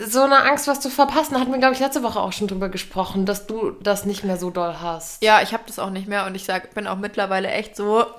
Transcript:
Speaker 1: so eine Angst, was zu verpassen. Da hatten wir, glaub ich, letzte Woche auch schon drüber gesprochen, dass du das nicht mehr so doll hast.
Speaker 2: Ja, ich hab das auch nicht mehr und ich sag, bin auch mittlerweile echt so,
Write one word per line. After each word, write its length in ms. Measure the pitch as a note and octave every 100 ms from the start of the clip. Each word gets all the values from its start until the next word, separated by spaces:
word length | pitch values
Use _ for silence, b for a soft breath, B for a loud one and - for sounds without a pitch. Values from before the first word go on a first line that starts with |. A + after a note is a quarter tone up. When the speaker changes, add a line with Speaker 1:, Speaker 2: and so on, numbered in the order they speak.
| G#3+
Speaker 1:
so 160 | A#3+
eine 220 | C4+ C4+
Angst, 240 | B3+ C#4+ C#4+
was 140 | C#4
zu 80 | C4
verpassen. 440 | C4+ C#4 D4+ D4+
Da 60 | B3+
hatten 120 | B3+
wir, 80 | C4
glaub 120 | C4
ich, 80 | B3+
letzte 240 | C4+ C#4+
Woche 160 | A#3+ G#3
auch 140 | F#3+
schon 140 | - G#3
drüber 220 | F#3+ G3
gesprochen, 560 | F#3 - F#3+ F3+ G3 F#3+
dass 220 | G3 -
du 240 | A3 G#3
das 340 | - G3+ G3 G3+
nicht 180 | G3+
mehr 140 | G3 F3+
so 120 | F3+
doll 260 | F3+ E3+ D#3
hast. 420 | E3+ E3 - -
Speaker 2:
Ja, 180 | G#3+ G#3+
ich 120 | -
hab 120 | A3+ -
das 140 | -
auch 100 | G3
nicht 180 | F#3+ G3
mehr 180 | G3+ F#3+
und 100 | F#3+
ich 80 |
sag, 320 | F#3+ F#3 - G#3
bin 120 | G3+
auch 100 | F#3+
mittlerweile 520 | G3+ G#3 G3 F#3+ F#3
echt 260 | - G#3 -
so, 300 | G#3 A3 A3+